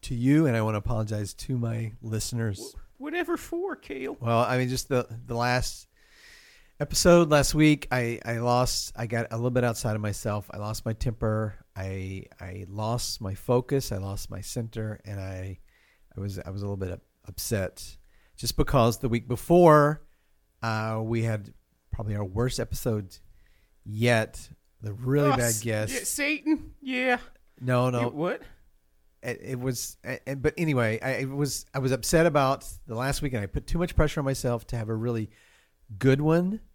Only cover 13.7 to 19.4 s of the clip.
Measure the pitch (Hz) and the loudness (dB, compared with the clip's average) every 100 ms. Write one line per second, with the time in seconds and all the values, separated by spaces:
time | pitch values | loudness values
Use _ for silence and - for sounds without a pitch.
13.7 | 139 - 98 95 98 - 92 101 - 113 | -2 -2 -6 -6 -8 -8 -10 -8 -8 -8
14.7 | 113 107 107 - 98 95 95 92 95 - | -6 -8 -8 -10 -10 -8 -10 -10 -12 -18
15.7 | _ _ _ _ - 98 95 - 98 101 | _ _ _ _ -10 -8 -8 -8 -8 -6
16.7 | 98 95 87 _ _ - - - 110 92 | -6 -6 -8 _ _ -16 -10 -4 -2 -2
17.7 | - - - - _ _ - - - 147 | -6 -18 -18 -20 _ _ -8 -6 0 4
18.7 | 139 117 113 131 117 110 120 | 6 6 4 0 -2 -2 -6